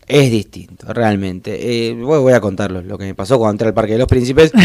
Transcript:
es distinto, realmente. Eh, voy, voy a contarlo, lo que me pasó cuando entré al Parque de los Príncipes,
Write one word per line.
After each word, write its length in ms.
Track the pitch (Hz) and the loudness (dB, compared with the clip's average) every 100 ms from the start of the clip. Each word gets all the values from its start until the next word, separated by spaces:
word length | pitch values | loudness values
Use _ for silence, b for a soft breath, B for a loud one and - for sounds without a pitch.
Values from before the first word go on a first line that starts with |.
| _ | _
es 220 | 139 135 | 2 2
distinto, 640 | 113 101 - 87 90 - | 0 -4 -14 -20 -20 -12
realmente. 960 | 110 113 101 98 92 101 104 104 120 117 | -2 0 0 -4 -8 -10 -8 -6 -4 -4
Eh, 40 | 117 | -6
voy, 240 | 123 156 | -2 2
voy 140 | 131 | 4
a 60 | 123 | 4
contarlo, 420 | 101 95 101 92 | 2 -4 -6 -6
lo 120 | 90 98 | -10 -12
que 60 | 98 | -12
me 100 | 92 | -10
pasó 240 | 98 131 | -2 2
cuando 140 | 113 | 2
entré 140 | 104 110 | 0 -2
al 40 | |
Parque 200 | 104 107 | 0 -2
de 60 | 110 | 0
los 80 | 127 | 0
Príncipes, 440 | 127 123 135 160 226 | 0 0 4 4 6